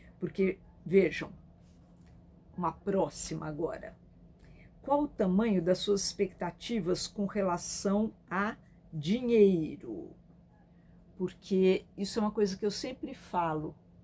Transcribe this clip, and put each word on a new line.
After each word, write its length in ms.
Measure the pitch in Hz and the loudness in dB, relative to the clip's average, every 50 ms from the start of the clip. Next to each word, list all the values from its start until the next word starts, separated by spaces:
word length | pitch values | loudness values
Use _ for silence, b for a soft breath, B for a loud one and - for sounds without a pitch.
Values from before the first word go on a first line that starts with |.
| B B B B | B B B B
Porque, 400 | - 160 - - 190 190 - - - - - - - | -8 -8 -2 0 0 0 0 -4 -10 -20 -20 -16 -6
vejam, 460 | - 170 196 185 156 - - - - - - - - - - - - - - - - - - - - - - - - - - - - - | 2 4 4 4 4 0 -4 -10 -10 -12 -18 -20 -20 -20 -20 -20 -20 -20 -20 -20 -20 -20 -20 -20 -20 -20 -20 -20 -20 -20 -20 -20 -18 -10
uma 160 | - 175 160 - | -6 -6 -6 -6
próxima 720 | - - 202 196 190 165 143 - - - - 160 156 156 | -6 -6 -2 0 0 0 0 -2 -8 -10 -8 -8 -8 -8
agora. 500 | 156 151 147 - - - - - - - - - - - - - - - B B B B B B B B - - | -8 -8 -6 -6 -6 -6 -8 -12 -14 -18 -18 -20 -20 -20 -20 -20 -20 -20 B B B B B B B B -12 -2
Qual 200 | - 277 285 294 | 0 2 2 2
o 60 | 285 | 0
tamanho 520 | - - 214 185 180 196 226 233 202 185 165 | -2 0 0 2 4 4 4 4 2 2 4
das 160 | 175 185 180 | 2 2 2
suas 240 | - 208 202 196 - | 2 0 0 0 0
expectativas 1040 | - - - 202 190 - - 185 175 - - - - 240 220 160 175 180 - - | -4 -2 -2 -4 -4 -4 -8 -8 -8 -8 -10 -8 -4 -4 -2 0 0 -2 -2 -4
com 200 | - - - 202 | -8 -6 -4 -4
relação 840 | 196 - 214 190 185 175 170 - - - - - 202 196 208 220 220 - - _ - | -2 -2 0 0 0 0 -2 -4 -6 -8 -4 -2 0 2 2 0 -2 -4 -10 _ -6
a 260 | 175 185 202 214 - b b b b b b b - | -4 -2 -2 -2 -4 b b b b b b b -10
dinheiro? 1200 | 156 143 156 208 254 254 233 240 220 202 196 185 165 156 147 135 - - 123 107 85 58 - - - - - - - - - b b b b b b b b b b b - - | -8 -2 -2 -2 0 0 4 6 8 8 8 6 4 0 -2 -6 -10 -12 -12 -12 -10 -12 -14 -16 -20 -20 -20 -20 -20 -20 -20 b b b b b b b b b b b -18 -8
Porque 680 | - 185 180 - - - - 196 185 185 185 190 - - - - | -4 -4 -4 -4 -6 -6 0 2 6 6 6 6 4 0 -8 -10
isso 220 | - 202 196 - 233 | -8 -8 -4 -2 -2
é 40 | 208 | -2
uma 80 | 214 | 0
coisa 260 | 214 226 208 190 190 | 2 2 2 2 0
que 80 | 190 - | -2 -2
eu 60 | 208 | -4
sempre 440 | 196 - - 247 254 - - 277 269 | -2 -2 -8 -8 -8 -8 -10 -12 -12
falo, 600 | - - - - 180 170 165 156 156 151 - - - - - - - | -12 -14 -6 -2 -2 0 0 -2 -2 -4 -8 -10 -14 -20 -20 -20 -20